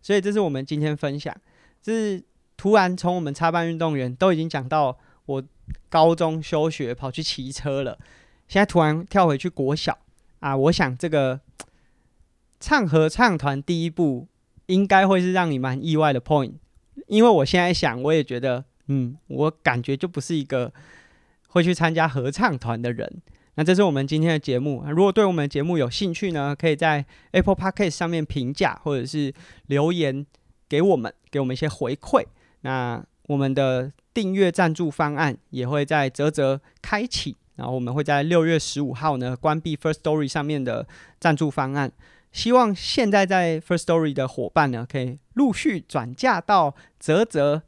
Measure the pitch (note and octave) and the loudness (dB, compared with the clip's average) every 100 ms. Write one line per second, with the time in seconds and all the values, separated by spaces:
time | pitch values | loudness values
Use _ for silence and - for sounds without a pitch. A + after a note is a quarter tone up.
0 | - G3+ F#3+ G#3 F3+ C3+ C3+ D3+ D3+ D3 | 0 0 2 0 0 -2 -4 -2 -2 -2
1 | D3 C#3+ C#3+ - _ _ _ _ - A3+ | -4 -6 -10 -12 _ _ _ _ -4 -2
2 | G#3+ F#3+ - _ _ - G3 G#3+ F#3 F3+ | -2 -4 -10 _ _ -4 4 4 4 0
3 | F3+ F3+ D3+ C#3+ E3 E3+ E3 E3 E3 C#3+ | -2 -2 -4 0 0 0 -2 -2 -2 -2
4 | B2+ B2+ F#3+ D#3+ E3 D3 C3 D#3 C#3 B2+ | -4 0 2 2 -2 -6 -2 0 0 -2
5 | _ _ - C3+ C3+ _ - - _ E3 | _ _ -8 -8 -8 _ -16 -16 _ 4
6 | E3 E3 E3 D#3+ D3+ D#3+ D#3+ - B2+ A#2+ | 6 4 0 -2 -4 -2 -2 -2 -6 -6
7 | C3+ C#3+ D#3 - C3 C3+ D3 C3+ B2+ - | -8 -6 -6 -6 -8 -8 -4 -4 -4 -8
8 | - - _ _ _ F#3+ - F3 D3+ D#3 | -20 -20 _ _ _ 2 4 4 4 0
9 | F3+ G3+ F3 C#3 F3+ - C3+ D3+ - - | 0 2 4 2 -4 -4 -2 -2 -4 -6
10 | _ _ _ _ C#3 C3+ C#3+ F3 C#3+ B2+ | _ _ _ _ -4 2 2 2 0 -2
11 | E3+ D3+ C3 C3 _ _ - _ _ _ | -2 0 0 -4 _ _ -20 _ _ _
12 | _ _ _ _ _ _ - D4 F#3+ D#3 | _ _ _ _ _ _ 0 0 4 2
13 | D#3 - A#3+ E3 C#3+ C#3 C#3+ E3+ E3 E3 | 2 2 2 2 -2 -4 -4 -2 -2 0
14 | D#3+ B2 D#3 _ _ _ - F#3 G3 F#3+ | 0 0 -8 _ _ _ 0 0 4 4
15 | F#3+ F#3+ F3+ F#3 E3+ C3+ C3 C3 E3 D#3 | 6 2 2 0 0 -2 -2 -4 0 2
16 | D#3 B2+ - D3+ C3 C#3 _ _ _ - | 2 2 2 0 0 -8 _ _ _ -20
17 | - G#3+ A#3+ F3+ C3 F3+ F3 E3+ D3+ A#2 | 0 6 6 6 4 2 2 0 -2 -2
18 | C#3 D#3+ C3 B2 C3 B2 - _ - C#3 | 0 0 0 -4 -2 -4 -6 _ -4 -2
19 | B2 C#3+ _ C3+ D3+ - - B2 B2 C#3 | -2 -8 _ -2 -2 0 -2 -2 -4 -6
20 | F3+ F3 - D#3+ C3+ C3 A#2+ - - - | -6 -8 -6 -6 -4 -6 -6 -10 -20 -20
21 | _ _ _ _ _ F3+ E3+ F3 E3+ E3 | _ _ _ _ _ 0 2 2 0 2
22 | D#3+ C3 B2+ C#3+ A3+ C#3 A#2 A#2 A#2+ A#2 | 0 0 -4 0 -2 0 -4 -4 -4 -4
23 | - F3+ _ - _ - D#3 F#3 G3 C#3 | -8 -12 _ -20 _ -2 2 4 4 2
24 | C#3 D#3 D#3+ D#3 - B2 D3 B2 D3 D#3+ | 0 0 2 0 0 -2 -2 -4 -2 2
25 | G3 F#3+ G3+ E3+ C#3+ D3 D#3 E3+ B2+ - | 4 4 2 2 -2 -2 -2 0 -2 -2
26 | G3 E3 G3 D#3+ C#3 C#3+ E3 D3+ E3 D3 | -4 -4 -4 -2 -4 0 0 2 2 0
27 | C#3 _ _ - - F#3+ F#3+ - G3 - | -4 _ _ 2 2 0 -2 -2 -2 -2
28 | E3+ E3+ D3+ C#3+ B2 C#3+ E3+ F2 D#3 C3+ | -4 -2 -4 -4 -4 0 -2 -2 -4 -4
29 | B2+ D3+ C#3+ - - - - C#3 D#3 F3 | -4 -4 -4 -8 -20 -20 -2 0 0 0
30 | C#3+ C3+ C#3+ _ _ _ _ D3 F#3+ D#3 | -2 -2 -10 _ _ _ _ 2 4 2
31 | A2 - _ C#3+ C3 B2+ D#3 - B2 D3 | -2 -12 _ -4 -4 -2 -4 -4 -6 -6
32 | - C#4 - _ _ _ C3 C3 B2 A#2 | 0 0 0 _ _ _ -6 -4 -4 -8
33 | - _ - C#3+ C3+ C3+ C3+ B2+ C3 - | -12 _ -6 -2 0 0 0 -2 -4 -12
34 | _ - F#3+ F#3+ F#3+ E3+ F3 D#3 E3 - | _ -4 -2 2 2 4 0 0 -4 -2
35 | D3 D3 D3+ B2 _ B2+ B2 D3 C#3+ D#3 | -2 0 -2 -2 _ -6 -2 -2 0 0
36 | C3+ - D3 D3+ C3+ C3+ _ _ - G#3 | 0 0 -2 2 0 0 _ _ -4 -4
37 | A#3+ - - - _ - B2 B2+ B2 C3+ | -2 -6 -8 -12 _ -12 -6 -6 -4 -4
38 | D3 C#3+ D3+ F3 D#3+ E3 - - C#3 A2+ | 0 0 2 2 4 0 -2 -4 -6 -2
39 | D#3 C3+ B2 B2+ D#3 D#3 D#3+ D3 D#3+ D3+ | -2 -2 -4 -2 -2 -2 -4 -4 -4 -2
40 | D#3 D#3 C#3+ D#3+ D3 D3+ B2+ A2+ - - | -2 0 -2 -4 -2 -2 -2 -6 -8 -16
41 | - _ E3 D#3 D#3 C#3+ C3 C#3+ C3+ _ | -20 _ 0 2 0 -2 -4 -2 -4 _
42 | - _ _ - A3+ B3 A3+ F#3+ - - | -20 _ _ -6 2 4 4 0 -2 0
43 | A3 G3+ F#3+ F#3 F3 D#3+ - F3 - E3 | 2 2 4 2 2 -2 -2 -2 2 2
44 | D#3 C#3 C3 - A#2+ E3 C#3+ B2 B2 C#3 | 2 -2 -4 -6 -2 0 0 -2 -6 -6
45 | B2+ C#3 _ - C#4 F#3+ D#4+ F3+ - D3 | -6 -10 _ 0 0 2 -2 -4 -4 -6
46 | A#2 C3 B3+ F#3 - G3 D3+ - - _ | -6 -2 0 0 2 2 2 -2 -20 _
47 | - E3 A3+ D3+ C#3+ D3+ | 0 2 2 0 0 0